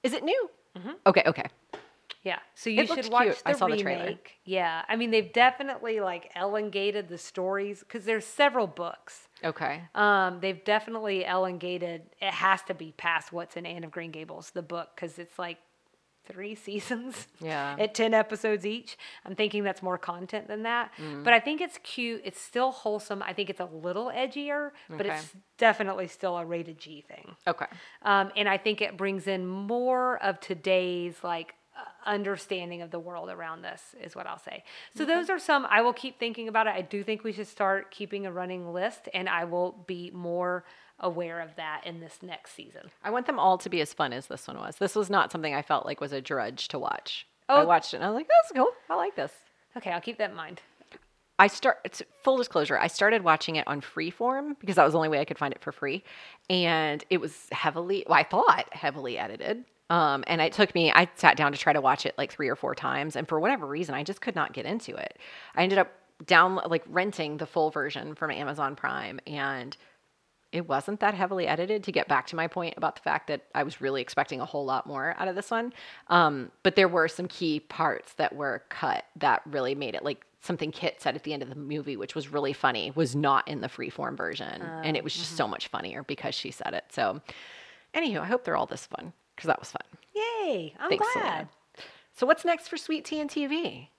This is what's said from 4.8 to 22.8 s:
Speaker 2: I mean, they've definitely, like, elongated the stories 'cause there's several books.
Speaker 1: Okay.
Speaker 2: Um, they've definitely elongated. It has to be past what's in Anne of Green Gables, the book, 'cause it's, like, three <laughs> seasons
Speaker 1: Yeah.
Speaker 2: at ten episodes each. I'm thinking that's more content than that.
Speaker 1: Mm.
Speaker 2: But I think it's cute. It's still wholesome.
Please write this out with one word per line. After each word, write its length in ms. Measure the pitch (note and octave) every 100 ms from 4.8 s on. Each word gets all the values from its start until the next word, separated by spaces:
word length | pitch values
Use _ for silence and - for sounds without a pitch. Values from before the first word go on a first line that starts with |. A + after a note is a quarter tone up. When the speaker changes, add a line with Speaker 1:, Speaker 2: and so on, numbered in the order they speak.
| -
Speaker 2:
I 60 |
mean, 160 | A3+ A#3
they've 220 | A3 F#3
definitely, 680 | A#3 B3 B3+ C#4 B3+ A3+ A3
like, 320 | F#3+ F3 - F3
elongated 720 | G3 G#3+ G#3 G3 G3+ G#3 F3+
the 100 | E3+
stories 640 | - - F#3 G3 G3+ G3 -
'cause 160 | A#3
there's 200 | G3+ A3
several 440 | G#3+ - C#4+ B3 G3
books. 580 | D3+ E3+ - - - _ _
Speaker 1:
Okay. 380 | E3 - D3+ D3+ E3+ -
Speaker 2:
Um, 420 | G#3 G3+ F#3 F3+
they've 240 | F#3+ F3+
definitely 600 | - G#3+ G#3+ A3+ G#3+ G3
elongated. 760 | F3+ F#3 F#3 F3 F3+ F3+ F3 E3 E3 _
It 120 | G3
has 300 | - F#3+ F#3+
to 120 | -
be 180 | F3 D#3+ -
past 360 | E3+ E3 -
what's 240 | E3+ E3+ F3
in 100 | E3+
Anne 160 | E3+
of 80 | E3
Green 220 | F3 E3
Gables, 380 | D#3 D#3+ D#3+ E3
the 100 | F#3
book, 280 | D#3+ E3+ D#3+ -
'cause 220 | E3+ E3
it's, 180 | F3 -
like, 200 | F3 E3 _ _ _ _ _ _
three 300 | - F#3 G3+
<laughs> 120 | G#3+ -
seasons 640 | G#3 - A#3 B3+ A#3+ - _
Speaker 1:
Yeah. 380 | D#3+ D3+ C#3+ C#3+
Speaker 2:
at 160 | G#3+
ten 180 | G#3+ A3+
episodes 540 | A3 A3 G#3+ A3 G#3 G3
each. 320 | A#3 - - - -
I'm 120 | - F#3+
thinking 260 | G#3+ G#3
that's 180 | G3+ F#3
more 160 | F#3 F3+
content 520 | - F3 F#3 G#3+ G#3+
than 160 | G#3
that. 260 | A3+ A#3+ A#3 -
Speaker 1:
Mm. 260 | D#3 C#3+
Speaker 2:
But 100 | D3+
I 40 | A#3
think 220 | C#4 D4+
it's 180 | F4 -
cute. 420 | - - A#3+ A3+
It's 160 | G3 -
still 320 | - A#3+ C4
wholesome. 500 | B3+